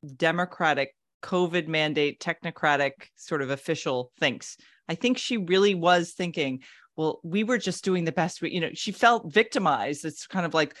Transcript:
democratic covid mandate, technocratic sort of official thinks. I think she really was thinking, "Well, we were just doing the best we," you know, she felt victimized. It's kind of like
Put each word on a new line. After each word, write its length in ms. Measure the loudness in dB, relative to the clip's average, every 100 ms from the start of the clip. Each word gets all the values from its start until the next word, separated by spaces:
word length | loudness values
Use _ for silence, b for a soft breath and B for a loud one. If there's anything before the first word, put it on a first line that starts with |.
| -20 -2
democratic 800 | 0 0 -4 0 2 2 -2 _ _ _
covid 460 | -4 0 2 0 0
mandate, 500 | 0 0 2 0 0
technocratic 720 | -6 -6 -8 -2 2 2 0 -2 -20 _
sort 260 | -6 -4
of 80 | -2
official 600 | -4 -4 -4 -2 -4 -6 _
thinks. 380 | -2 -2 -10 -18 b b -8
I 60 |
think 240 | -2 0 0
she 180 | -2 -4
really 380 | 2 4 4
was 380 | 4 4 4 2
thinking, 500 | -4 -6 -2 -4 -4 b b b -4
"Well, 240 | -2 -2
we 220 | -4 -2
were 140 | 0 0
just 260 | 0 -4
doing 220 | 0 0 0
the 40 |
best 300 | 0 -2 -2
we," 120 | -4
you 80 | -4
know, 100 | -4
she 180 | -6 -8
felt 400 | 2 4 4 2
victimized. 760 | 0 2 0 2 2 -2 -4 -8
It's 200 | -10 -8
kind 200 | -4 0
of 80 |
like 240 | 2 0 b